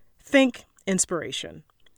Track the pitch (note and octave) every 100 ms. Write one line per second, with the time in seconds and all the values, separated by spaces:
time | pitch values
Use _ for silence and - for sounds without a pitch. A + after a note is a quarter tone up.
0 | - _ - C4+ C4 - - _ - F#3+
1 | - E3+ G#2+ - - - - _ _